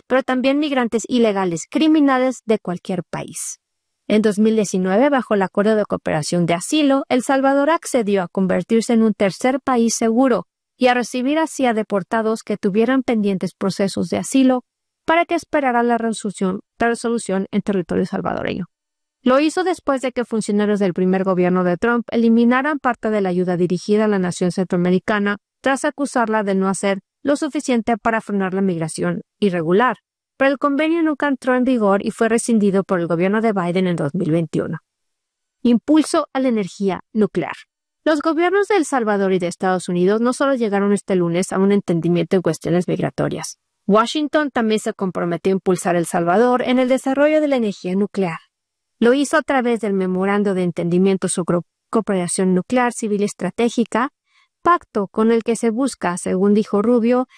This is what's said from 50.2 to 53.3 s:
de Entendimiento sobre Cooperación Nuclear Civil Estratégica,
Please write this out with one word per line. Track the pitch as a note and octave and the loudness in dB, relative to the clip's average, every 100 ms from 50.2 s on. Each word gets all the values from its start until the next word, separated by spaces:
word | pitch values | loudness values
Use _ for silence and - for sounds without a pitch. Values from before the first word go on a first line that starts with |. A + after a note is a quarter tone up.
| G3 G3+ G#3 | 0 0 0
de | F#3 | 0
Entendimiento | F3+ E3 F3 F3+ F#3+ G3 F#3 | -2 -2 0 2 2 2 -2
sobre | - E3+ F3 - _ _ | -4 0 -2 -2 _ _
Cooperación | A3+ G3 F#3+ F3 - F#3 | -4 0 -2 -2 0 2
Nuclear | F3+ - B3+ A#3+ | 2 0 0 0
Civil | A#3 A3+ G3+ | -2 -4 -2
Estratégica, | G3+ | -2